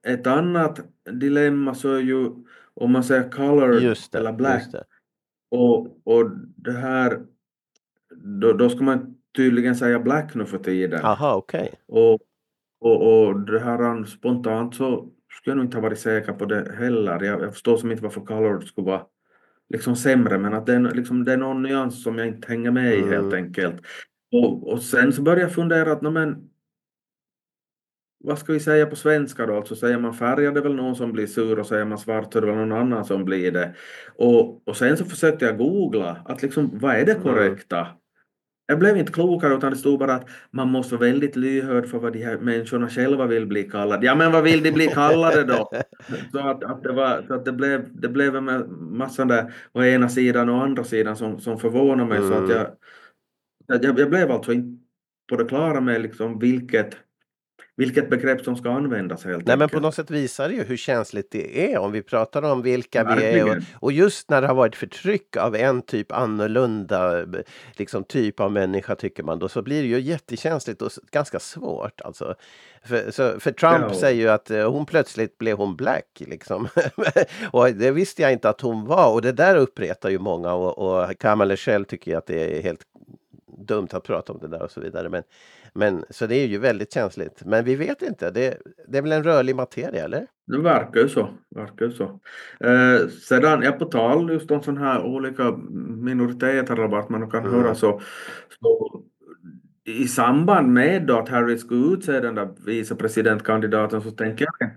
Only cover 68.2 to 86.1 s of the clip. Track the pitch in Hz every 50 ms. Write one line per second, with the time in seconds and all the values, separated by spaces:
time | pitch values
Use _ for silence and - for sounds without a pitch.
68.2 | 117 104 101 - 107 98 104 104 95 92 95 98 95 - 104 - - 98 _ -
69.2 | 82 76 80 85 - 95 - 120 101 123 143 151 147 120 117 127 127 139 170 147
70.2 | _ - - - - 156 165 147 - - 107 _ 113 - - - _ _ - 147
71.2 | 143 - - 87 - - - 165 - - 85 58 - - _ - - - 85 -
72.2 | - - 90 _ _ - - - - - _ _ _ - 123 117 101 104 107 -
73.2 | 135 123 101 - - 170 - - - 165 170 165 156 107 98 92 - 139 127 117
74.2 | 113 110 107 107 _ - 110 107 107 110 131 143 151 139 160 160 135 - - -
75.2 | 113 101 _ _ 113 113 104 101 104 98 90 80 127 - - 78 - _ _ -
76.2 | - - - 82 - - 104 92 117 - - - 147 139 - - - - - -
77.2 | 175 - - - 226 196 - 123 120 127 120 98 110 131 139 156 196 - - -
78.2 | 165 135 131 117 - 110 107 - - 127 113 110 107 113 156 190 170 123 110 117
79.2 | 107 123 127 117 156 185 190 165 135 123 _ - 101 82 87 - - 98 98 92
80.2 | 92 104 87 85 87 87 87 90 90 90 - - - 92 92 92 90 90 95 _
81.2 | - 110 107 107 104 98 98 95 - - 110 104 98 - - 90 - - 82 82
82.2 | - - 87 82 80 82 - 80 82 92 85 85 - _ _ _ - _ - _
83.2 | _ _ _ - _ _ - - 101 101 107 107 95 85 - 92 - - 104 82
84.2 | 82 - - - - 78 82 82 - 82 - - - - - 85 87 85 87 87
85.2 | 82 _ _ _ _ _ - - _ - _ - 104 104 95 82 - -